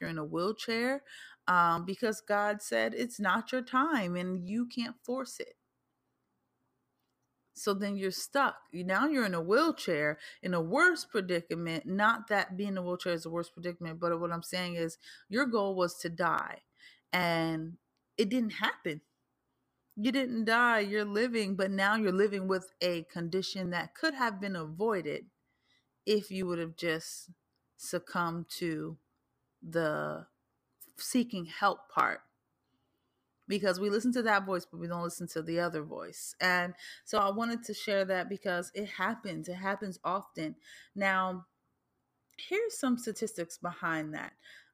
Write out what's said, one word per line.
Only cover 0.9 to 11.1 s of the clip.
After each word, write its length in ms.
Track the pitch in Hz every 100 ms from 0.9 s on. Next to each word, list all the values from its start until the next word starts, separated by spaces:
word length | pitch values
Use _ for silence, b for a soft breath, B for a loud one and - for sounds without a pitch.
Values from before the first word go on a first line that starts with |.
| 277 B B B B -
um, 360 | 180 170 170
because 360 | 175 196 220 208
God 400 | - 208 208 208
said 320 | - 226 220
it's 240 | 226 240 -
not 340 | 196 208 -
your 100 | 254
time 520 | 247 254 302 285 180 175
and 300 | 180 185 180
you 200 | 220 240
can't 300 | 247 233 233
force 380 | - 254 254 -
it. 160 | - - _ _ _ _ _ _ _ _ _ _ _ _ _ _ _ _ _ _ _
So 200 | - -
then 220 | 196 202 196
you're 140 | 190
stuck. 460 | - - 277 254 - -
You, 140 | 170
now 220 | 180 190 285
you're 180 | 285
in 100 | 214
a 60 | 175
wheelchair, 800 | 165 233 320 - - 151 151 156 B B
in 120 | -
a 60 | 175
worse 440 | 165 262 359 339
predicament. 800 | -